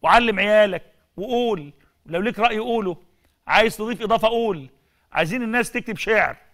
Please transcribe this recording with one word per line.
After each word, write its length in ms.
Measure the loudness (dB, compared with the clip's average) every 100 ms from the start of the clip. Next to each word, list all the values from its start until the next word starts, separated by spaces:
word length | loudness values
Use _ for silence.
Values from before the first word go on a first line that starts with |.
وعلم 360 | 6 4 4 0
عيالك، 440 | 4 4 4 0 -10 _ _ -12
وقول. 560 | -4 -2 -2 -4 -8 _ _ _ -8
لو 140 | -4
ليك 180 | -4 0
رأي 200 | 0 0
قوله، 380 | -2 -2 -2 -6 _ _ _ _ 0
عايز 300 | 2 2 0
تضيف 260 | -6 -4
إضافة 260 | 0 2 2
قول. 400 | 0 -2 -4 -10 _ _ _ _
عايزين 300 | -4 -2 -2
الناس 280 | -2 -2 -2
تكتب 260 | -6 -8 -8
شعر 400 | 0 2 0 -4 _